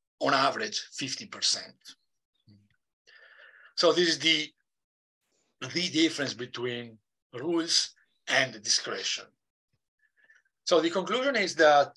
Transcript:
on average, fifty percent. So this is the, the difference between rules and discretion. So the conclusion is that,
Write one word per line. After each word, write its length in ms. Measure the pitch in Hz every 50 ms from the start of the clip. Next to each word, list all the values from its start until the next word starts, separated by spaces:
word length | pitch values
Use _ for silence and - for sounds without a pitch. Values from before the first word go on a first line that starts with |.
| _ _ _ -
on 140 | 302 - 139
average, 460 | 131 135 139 - - - 107 - - - -
fifty 360 | - - 143 131 - - -
percent. 480 | - - - - - - - - - - _ - - - _ _ _ _ _ _ _ _ _ _ _ 104 101 104 _ _ _ _ _ _ _ _ _ - - - - - - - - - - - - -
So 180 | - 180 165 156
this 160 | 170 180 165
is 80 | 151
the, 320 | 135 147 160 160 156 151 - _ _ _ _ _ _ _ _ _ _ _ _ _ _ _ _ _ _ _ _ _ -
the 280 | 131 131 - 175 180 165
difference 440 | 131 156 165 151 - 147 139 117 104
between 640 | 113 123 117 - 120 123 123 120 120 120 117 113 - _ _ _ _ _ _
rules 600 | - 120 139 170 170 165 160 170 - - - - - _ _ _ _ _ -
and 320 | - 139 139 131 120 110 104 101
discretion. 640 | 117 - - - 117 104 95 95 - - - 95 - _ _ _ _ _ _ _ _ _ _ _ _ _ _ _ _ _ _ _ _ _ _ _ _ _ _ -
So 180 | - 175 160
the 80 | 160 170
conclusion 480 | - 196 180 180 214 254 262 277 254
is 180 | 220 190 170 139
that, 380 | 160 160 151 147 143 143 143 -